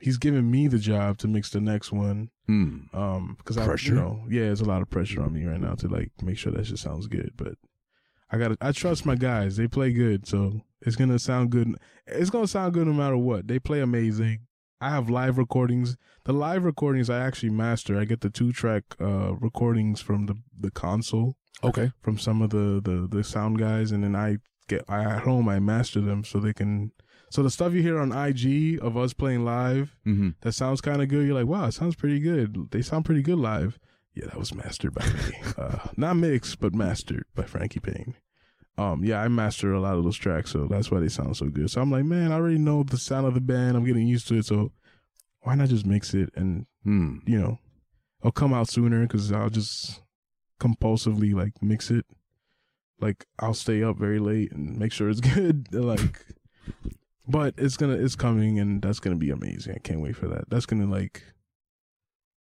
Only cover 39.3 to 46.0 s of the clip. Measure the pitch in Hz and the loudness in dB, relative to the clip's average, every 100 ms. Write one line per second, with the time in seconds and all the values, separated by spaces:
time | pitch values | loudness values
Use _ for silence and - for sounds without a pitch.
39.3 | 117 107 - 101 95 98 87 87 - 101 | 2 0 0 0 0 2 2 0 0 0
40.3 | 82 - 78 71 101 - 95 80 - 67 | 0 -2 -2 0 0 0 0 0 -2 -4
41.3 | - 71 71 80 123 139 131 151 175 165 | -2 -2 -2 -2 0 0 2 2 2 2
42.3 | 160 170 160 151 147 139 127 - 135 135 | 2 2 2 4 2 2 -2 -2 0 2
43.3 | 127 127 127 127 123 123 117 117 120 - | 2 2 2 4 2 2 2 4 2 2
44.3 | 113 107 104 107 - _ _ _ _ _ | 0 2 2 0 -4 _ _ _ _ _
45.3 | _ 123 139 135 117 95 98 | _ 0 2 4 4 4 2